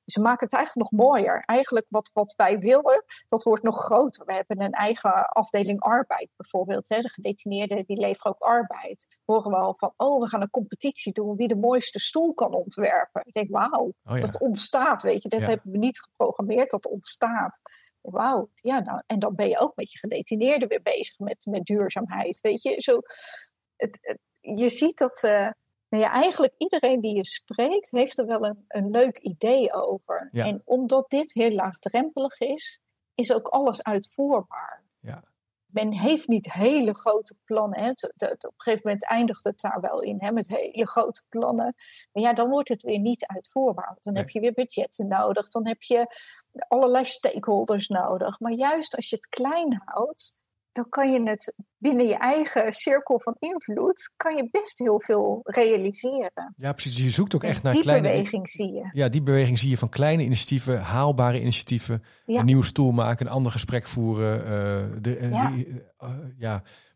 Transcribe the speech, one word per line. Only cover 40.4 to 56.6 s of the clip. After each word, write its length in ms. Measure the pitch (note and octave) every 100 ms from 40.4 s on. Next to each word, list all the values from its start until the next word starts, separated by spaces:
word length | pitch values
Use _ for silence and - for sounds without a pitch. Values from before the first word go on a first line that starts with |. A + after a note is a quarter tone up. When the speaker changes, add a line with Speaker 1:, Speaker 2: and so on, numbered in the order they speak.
| F3+
Speaker 1:
hele 380 | G#3+ - A3 G#3+
grote 360 | A#3 A3 - _
plannen. 460 | A3+ A#3 A#3 A#3 - - - -
Maar 100 | G#3
ja, 100 | A#3
dan 160 | A#3 A#3+
wordt 200 | C#4 C#4
het 140 | A3+
weer 160 | B3 G#3
niet 280 | A3 A#3+ -
uitvoerbaar. 600 | F#3+ - C4+ C4 F3+ F3+
Want 160 | F#3+
dan 80 | G#3
Speaker 2:
Nee. 100 | G3
Speaker 1:
heb 80 | -
je 100 | A3
weer 120 | A#3
budgetten 560 | A#3 B3 - - - G3
nodig, 400 | G3 G#3+ G3+ -
dan 180 | A#3 A3+
heb 160 | A3+
je 240 | - A#3+ A#3+ - - - _ - -
allerlei 360 | B3 B3+ B3+
stakeholders 840 | B3+ - - - A3 G3+ - G3+ G#3
nodig. 520 | F#3+ F3+ F#3 - G3
Maar 120 | A#3
juist 440 | A#3 C4+ D#4+ D#4 -
als 120 | -
je 60 | A3+
het 120 | -
klein 540 | - B3+ E4 D#4+ G3+
houdt, 600 | - - A#3 - - - _ _ _
dan 160 | A#3+ A#3+
kan 240 | - C4+
je 100 | C4
het 320 | A3+ G#3 - - - _
binnen 300 | C4 B3 A#3+
je 80 | -
eigen 560 | B3 D4+ D4+ A#3+ A3
cirkel 480 | G#3+ - C#4 C#4 B3
van 160 | - A#3+
invloed, 760 | D#4 F4+ - G#3 - F#4 - -
kan 200 | D#4+ D#4
je 120 | A#3
best 280 | - G#3 -
heel 220 | B3 G#3+
veel 400 | G#3+ G#3 G#3 A3
realiseren. 1080 | A#3 A#3+ A3+ G#3+ G3 G3+ B3+ C4+ F#3+ - F3
Speaker 2:
Ja, 160 | G3